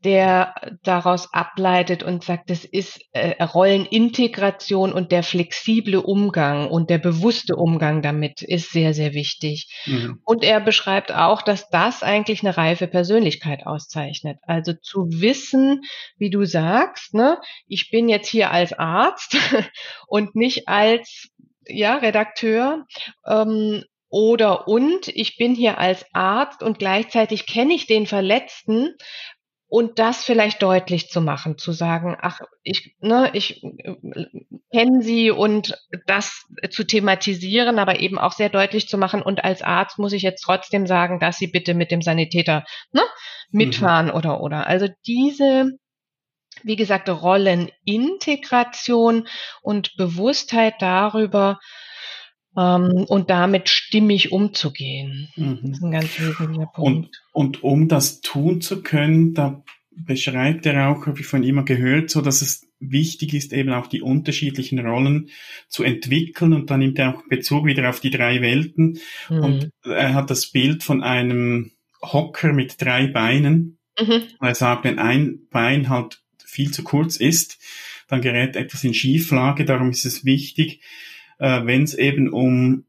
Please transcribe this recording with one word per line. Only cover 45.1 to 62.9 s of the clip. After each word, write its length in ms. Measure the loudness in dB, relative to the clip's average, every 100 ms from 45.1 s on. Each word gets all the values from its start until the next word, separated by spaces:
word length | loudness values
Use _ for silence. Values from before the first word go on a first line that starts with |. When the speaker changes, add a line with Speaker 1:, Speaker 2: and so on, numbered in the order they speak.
| 0 0 4 4 4 2 -2 _ _ _ _ _ _ _ -16
Speaker 1:
wie 140 | -8 -4
gesagt, 340 | 0 0 0
Rollenintegration 2250 | -2 2 4 4 2 -2 _ -4 -2 -2 -2 -4 -4 0 0 0 -4 -2 2 4 2 -2 -12 -14 -12
und 340 | -4 -4 -4 -4
Bewusstheit 800 | -4 0 0 0 -2 2 2 0
darüber, 800 | -2 0 0 0 0 2 2 0 -10 -20 -20 -18 -18 -18 -20 _ _ 0
ähm, 460 | 2 4 4 2 2
und 220 | 0 2
damit 380 | 2 4 2 2
stimmig 640 | -2 0 2 4 4 2
umzugehen. 960 | 2 0 0 -6 -6 -10 -8 -8 -10 -12 -6
Speaker 2:
Mhm. 220 | -4 -4
Speaker 1:
Das 160 | -6 -6
ist 60 |
ein 80 | -4
ganz 280 | -2 -4 -4
wesentlicher 420 | -6 -4 -6 -4
Speaker 2:
Und, 100 | -8
Speaker 1:
Punkt. 500 | 0 0 0 -4 -14 _
Speaker 2:
und 300 | -2 -2 0
um 260 | 0 2 4
das 320 | 4 0 -4
tun 400 | -8 -2 0 0
zu 220 | -4 -8
können, 520 | -2 0 4 4 4
da 280 | 2 -2 -4 -18 -20 _
beschreibt 760 | -18 -6 -4 -4 0 0 0 0
er 220 | 2 2
auch, 180 | 0 -2
habe 140 | -6
ich 60 | -4
von 160 | 0
ihm 220 | 2 0
gehört, 460 | 0 0 2 2 2
so 100 | 0
dass 220 | 0 0
es 240 | -2 -6 _ _
wichtig 540 | -4